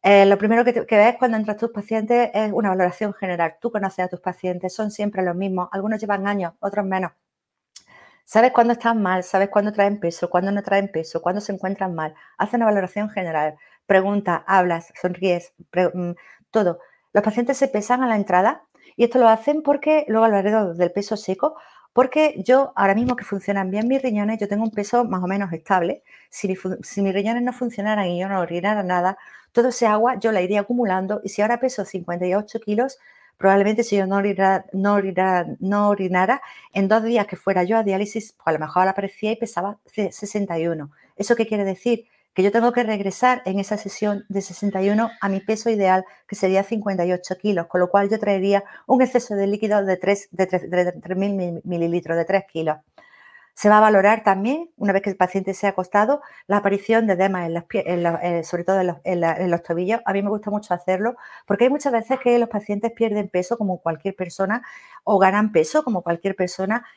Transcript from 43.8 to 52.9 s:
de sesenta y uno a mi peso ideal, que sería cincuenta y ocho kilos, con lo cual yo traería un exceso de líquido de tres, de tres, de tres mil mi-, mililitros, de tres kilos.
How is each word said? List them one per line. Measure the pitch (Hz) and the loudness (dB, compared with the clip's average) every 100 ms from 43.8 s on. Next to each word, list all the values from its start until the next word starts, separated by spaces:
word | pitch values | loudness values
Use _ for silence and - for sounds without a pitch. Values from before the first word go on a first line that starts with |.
| 202 - 208 202 - | -8 -4 -4 -4 -6
de | 196 | -6
sesenta | 196 180 202 196 | -6 -6 -4 0
y | 196 | 0
uno | 208 226 - | 2 0 -4
a | 202 | -4
mi | 196 | -4
peso | 196 214 233 | -4 -2 0
ideal, | 220 190 185 190 _ _ | 2 4 2 0 _ _
que | 202 | -2
sería | 190 190 | 2 2
cincuenta | 196 226 208 190 175 | 0 -4 -4 -2 0
y | |
ocho | 180 - 185 | -2 -4 -6
kilos, | 214 190 170 | -2 -2 0
con | - | 0
lo | 180 | 2
cual | 202 202 | 2 2
yo | 214 | -2
traería | 208 196 196 196 202 - - | -2 0 2 0 -2 -20 0
un | 254 | 2
exceso | 254 247 - | 4 0 -2
de | 202 196 | -2 -2
líquido | 208 214 208 | -2 0 0
de | 196 185 | 0 -2
tres, | 202 202 - | -4 -8 -12
de | 175 185 | -4 -2
tres, | 185 - | -2 -2
de | 180 180 | 0 0
tres | 170 - 185 | -4 -8 -4
mil | 196 | -4
mi-, | 196 175 170 | -4 -6 -8
mililitros, | - 170 170 170 170 165 | -6 -4 -2 -2 -2 -4
de | 170 | 0
tres | 190 - | -2 -2
kilos. | 160 160 151 _ | -6 -4 -6 _